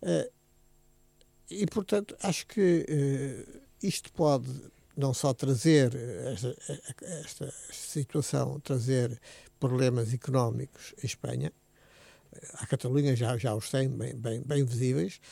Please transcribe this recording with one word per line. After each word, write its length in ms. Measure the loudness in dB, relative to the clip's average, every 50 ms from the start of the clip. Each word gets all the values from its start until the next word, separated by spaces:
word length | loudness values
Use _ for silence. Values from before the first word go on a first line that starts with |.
Eh, 300 | -2 0 0 0 0 -2 -6 _ _ _ _ _ _ _ _ _ _ _ _ _ _ _ _ _ _ _ _ _ _ -10
e, 140 | -4 -2 -2 0
portanto, 480 | 0 -2 -2 0 0 0 0 -2 -8 -6 -2
acho 240 | -2 -2 -2 -4 -4
que, 380 | 0 4 6 6 6 4 4 2
eh, 720 | 2 2 2 2 2 0 -2 -4 -6 -10 -12 -14 -16 -20 -20 -20 _ -4 -2
isto 280 | -2 -2 -2 -4 -8 -2
pode 360 | 2 4 4 4 4 2 -2 -8 -10 -12 -16 -20 _ _ _ -4 0
não 160 | 0 0 2
só 180 | 2 2 0
trazer, 600 | 2 2 2 2 2 4 6 8 8 8 8 6 2
eh, 380 | -2 -8 -8 -8 -6 -6 -6 -6
esta, 220 | -4 -4 -6 -6 -6 -8 -10
esta, 800 | -10 -10 -10 -14 -14 -12 -10 -10 -10 -10 -10 -12 -12 -10 -10
esta 80 | -10 -10 -12 -14 -14
situação, 880 | -14 -12 -10 -6 -4 -4 -4 -2 -2 -2 -2 0 0 0 0 0 -2 -6
trazer 600 | -4 -2 -2 0 2 2 2 2 2 0 -2 -6 -14 -18 -20 -20 -20 -20 _ -2
problemas 520 | -2 0 2 4 4 4 4 2 0 0
económicos 840 | -2 -4 -2 0 2 2 2 2 0 -2 -6 -8 -12 -16 -20 -20 -14 -8 -6
em 20 |
Espanha. 480 | -6 -6 -6 -6 -6 -4 -4 -4 -6 -6 _ _ _ _ _ _ _ -20 -20 -20 -20 -20 -20 _ -20 -20 -18 -18 -16 -14 -12
A 60 | -6
Catalunha 480 | -4 -4 -2 -2 0 2 2 2 4 2
já, 240 | 2 2 0 0 0
já 160 | -2 -2 -2
os 160 | -2 -4 -2
tem 200 | 0 0 0 0
bem, 260 | -2 -4 -6 -6 -6
bem, 260 | -6 -6 -4 -4 -4
bem 220 | -4 -2 0 2 2
visíveis. 560 | 0 0 0 0 0 0 0 -2 -4 -6 -10 -20 -14